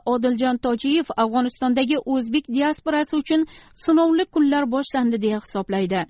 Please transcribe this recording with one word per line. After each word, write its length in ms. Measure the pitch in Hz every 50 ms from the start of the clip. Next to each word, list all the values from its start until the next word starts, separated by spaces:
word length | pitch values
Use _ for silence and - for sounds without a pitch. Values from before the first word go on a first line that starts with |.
| -
Odiljon 520 | 233 247 247 226 254 247 220 262 254 247 240
Tojiyev 500 | - 254 240 226 - 277 294 339 302 - - - 226
Afg'onistondagi 760 | 220 220 254 247 247 - - - 247 247 269 277 240 302 277 - - 269
o'zbek 320 | 262 233 226 226 302 285 -
diasporasi 640 | 233 269 285 302 302 - - 311 311 294 302 - -
uchun 260 | 302 - - 320 311 320 - - - - - -
sinovli 520 | - - - 320 320 330 330 330 330 381
kunlar 380 | - - 320 302 277 285 285 285
boshlandi 560 | 233 240 269 277 - - 262 247 233 233 214
deya 180 | 208 214 214 214 -
hisoblaydi. 560 | - - 196 196 - 196 196 196 180 190 185 165 -